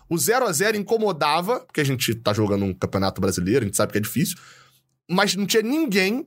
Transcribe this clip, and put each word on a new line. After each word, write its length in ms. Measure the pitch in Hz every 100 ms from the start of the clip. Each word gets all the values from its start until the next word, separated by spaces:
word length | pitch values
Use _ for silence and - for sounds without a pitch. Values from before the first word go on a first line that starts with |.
| -
O 120 | 165
zero 280 | 147 240 240
a 60 |
zero 240 | 151 202 214
incomodava, 840 | 185 226 214 165 151 156 180 247
porque 200 | - -
a 40 |
gente 300 | 139 127 -
tá 200 | 113 104
jogando 320 | 107 107 101 98
um 80 |
campeonato 480 | 90 90 98 95 92
brasileiro, 400 | 95 92 90 131
a 20 |
gente 120 | 107 -
sabe 120 | 104
que 80 | 104
é 40 |
difícil, 340 | 110 - 123 - - - - _ _ _ -
mas 240 | 180 202
não 120 | 180 196
tinha 160 | 226
ninguém 640 | 214 302 311 196 185 240